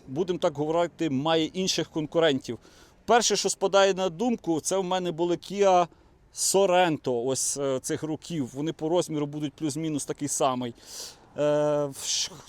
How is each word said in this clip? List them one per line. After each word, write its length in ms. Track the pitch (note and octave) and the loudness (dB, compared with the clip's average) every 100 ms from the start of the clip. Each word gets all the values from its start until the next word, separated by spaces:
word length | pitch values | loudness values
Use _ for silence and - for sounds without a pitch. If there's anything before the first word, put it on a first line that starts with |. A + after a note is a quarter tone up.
| - | -8
будемо 320 | C3+ F3+ F3 | -4 -2 0
так 180 | F3 C#3 | -2 -2
говорити, 520 | D3+ E3 F3 - D#3+ | 0 0 0 -2 -2
має 360 | C3 D3+ E3 D#3 | 0 0 0 0
інших 440 | F3+ F#3 - D#3+ | -2 -2 -2 -4
конкурентів. 680 | D#3+ D#3 E3+ D#3+ C3 - A2+ - - - _ - | -6 -2 2 2 2 -2 -10 -12 -20 -20 _ 2
Перше, 300 | A#3 G#3+ G3+ | 4 4 0
що 140 | F#3+ | -2
спадає 440 | - G3 G3 G3 | 0 2 4 4
на 160 | F#3 F#3 | 4 -2
думку, 500 | D#3+ B3 A#3 - D#3 | -2 -2 -2 -2 -2
це 180 | - F#3 | 0 -2
в 60 | |
мене 280 | F3+ F#3 F3+ | 0 -2 -2
були 240 | D#3 F3 E3 | -2 -2 -2
Kia 520 | - G3 G3 F3+ F3 - _ _ _ | -4 2 4 6 4 -4 _ _ _
Sorento, 920 | - - F#3+ G3 F3+ F3+ C#3+ - A#2+ B2+ | -4 0 4 4 6 4 2 -2 -2 0
ось, 320 | C3 - C#3 | -2 -2 -2
е, 220 | C#3 C3 | -2 -2
цих 240 | - D3+ | -2 -4
років. 460 | D#3 D3+ - E3+ A#2+ | -4 -6 -6 -6 -4
Вони 200 | C3 D#3 | -4 -6
по 160 | D#3 D#3 | -4 0
розміру 360 | F3 D#3+ D3 D3 | 0 0 -2 -4
будуть 280 | D3+ D3+ | -4 -6
плюс-мінус 520 | - D#3 C3+ D#3+ D3 - | -4 -4 -4 -4 -4 -6
такий 220 | D3+ C#3+ | -6 -4
самий. 460 | - D3 B2+ B2 - - - - - _ - | 0 0 0 -4 -10 -16 -16 -16 -18 _ -2
Е, 480 | D3 D3 D3 D3 C#3+ | 0 2 2 0 -2
в 180 | C3+ - | -6 -6
Ш-, 260 | - - C#3 | -4 -4 -10